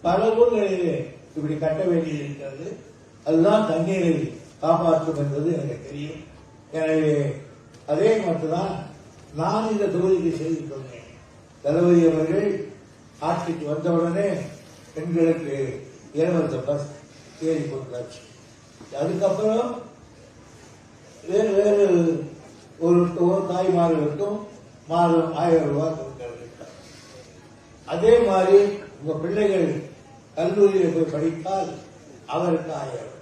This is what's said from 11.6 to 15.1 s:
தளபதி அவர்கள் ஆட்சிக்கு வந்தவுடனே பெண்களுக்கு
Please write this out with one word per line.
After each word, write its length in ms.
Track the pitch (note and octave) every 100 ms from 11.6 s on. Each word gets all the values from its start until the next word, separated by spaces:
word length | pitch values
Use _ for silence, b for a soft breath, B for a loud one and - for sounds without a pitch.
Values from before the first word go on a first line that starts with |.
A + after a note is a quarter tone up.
தளபதி 380 | C#3+ E3 F3 E3+ E3
அவர்கள் 380 | D#3 D#3 F#3+ G#3 - - - - - - - D3+
ஆட்சிக்கு 360 | E3+ E3+ D#3+ D3
வந்தவுடனே 560 | D3+ F3 E3+ E3+ F3+ G3 D#3+ - - - - -
பெண்களுக்கு 640 | D#3+ E3+